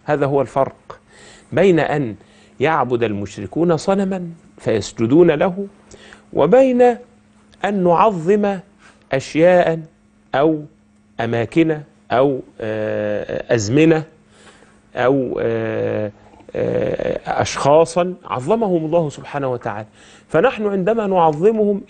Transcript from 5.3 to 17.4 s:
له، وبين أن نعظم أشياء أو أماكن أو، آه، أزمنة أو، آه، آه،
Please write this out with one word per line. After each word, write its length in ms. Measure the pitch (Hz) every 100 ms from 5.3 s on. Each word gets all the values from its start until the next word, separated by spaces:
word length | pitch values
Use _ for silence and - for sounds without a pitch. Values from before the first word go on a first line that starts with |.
له، 360 | 147 185 180 202 - _ - - - _
وبين 480 | - 156 247 269 247 247 233 - _ _ _ _ _ 190
أن 180 | 202
نعظم 760 | 175 180 220 180 160 208 202 190 - _ - _ _
أشياء 680 | 135 - 143 175 180 170 165 156 _ _ _ _ 127
أو 260 | 156 151 147 _ _ _ _ -
أماكن 600 | 117 117 113 165 160 151 - _ -
أو، 280 | 120 139 131 - -
آه، 920 | 110 110 107 107 104 104 - - - 120
أزمنة 480 | 101 139 160 160 151 _ _ _ - - _ _ _ -
أو، 440 | 123 139 123 -
آه، 720 | 117 113 113 110 110 107 104 - - - - -
آه، 840 | 117 120 - - - - - 127